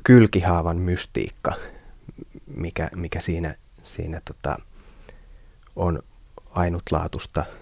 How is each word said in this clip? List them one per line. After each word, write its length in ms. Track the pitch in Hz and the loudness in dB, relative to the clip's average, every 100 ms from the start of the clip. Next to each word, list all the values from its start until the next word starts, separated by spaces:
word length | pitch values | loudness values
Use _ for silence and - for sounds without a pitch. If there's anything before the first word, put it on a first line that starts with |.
kylkihaavan 760 | - 127 107 95 90 85 82 85 | 8 10 10 6 2 2 2 0
mystiikka, 760 | 90 90 - - 50 - - - - - - - - - - - - 143 | 0 -2 -2 -4 -6 -4 -4 -4 -8 -18 -20 -20 -20 -20 -20 -20 -14 -8
mikä, 340 | 85 - 80 90 | -6 -4 -6 -6
mikä 240 | 85 90 | -8 -6
siinä, 360 | - 82 80 - - - | -4 -4 -4 -8 -16 -20
siinä 380 | - - 82 80 - | -14 -10 -8 -8 -12
tota, 320 | - 71 - - - - - - - - - - - - - | -8 -6 -6 -10 -20 -20 -20 -20 -20 -20 -20 -20 -20 -12 -2
on 240 | 87 80 - - - - - | -2 -2 -6 -20 -20 -20 -8
ainutlaatusta. 920 | - 87 87 - 80 82 87 - 78 - - | -2 0 -2 -2 -2 -2 -8 -8 -6 -6 -10